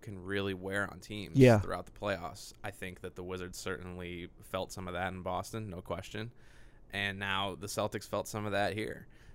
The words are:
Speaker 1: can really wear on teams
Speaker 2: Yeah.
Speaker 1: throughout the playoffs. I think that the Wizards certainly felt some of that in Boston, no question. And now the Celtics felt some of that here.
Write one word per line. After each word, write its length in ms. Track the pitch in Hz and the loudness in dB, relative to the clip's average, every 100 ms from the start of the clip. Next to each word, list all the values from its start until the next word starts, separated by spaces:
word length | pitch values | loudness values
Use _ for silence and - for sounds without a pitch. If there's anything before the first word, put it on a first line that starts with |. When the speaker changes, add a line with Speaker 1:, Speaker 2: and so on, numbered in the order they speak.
Speaker 1:
can 220 | - 95 | -10 -8
really 300 | 90 101 98 | -2 0 0
wear 340 | 92 95 101 98 | 0 0 0 0
on 80 | 87 | -4
teams 360 | - 104 82 131 | -8 -8 2 10
Speaker 2:
Yeah. 240 | 127 107 | 10 10
Speaker 1:
throughout 260 | 92 90 - | 6 -4 -6
the 60 | |
playoffs. 600 | - 104 90 85 - - - | -4 0 0 -2 -8 -14 -10
I 80 | 107 | -10
think 300 | - 92 90 | -8 -8 -8
that 120 | 92 | -10
the 80 | - | -8
Wizards 360 | 90 92 90 90 | -6 -6 -6 -6
certainly 720 | 95 90 90 90 87 87 87 - - | -4 -4 -6 -6 -6 -6 -8 -12 -4
felt 220 | 92 87 | -2 -2
some 160 | - 90 | -4 -4
of 60 | |
that 180 | 90 92 | 0 2
in 100 | 92 | 0
Boston, 460 | 90 90 - 113 107 | 0 0 0 -4 -4
no 100 | 87 | -6
question. 480 | - 87 - 107 117 - - - - - - | -4 -4 -2 -4 -6 -8 -18 -18 -18 -18 -6
And 260 | 98 101 98 | 0 0 0
now 380 | 98 95 98 82 | 0 2 0 -2
the 60 | 98 | -2
Celtics 420 | - 104 104 - | 0 0 0 -2
felt 180 | 104 - | -2 0
some 200 | 110 104 | -2 2
of 60 | |
that 200 | 98 101 | 4 4
here. 340 | 104 - - - - - | 2 -2 -6 -12 -18 -18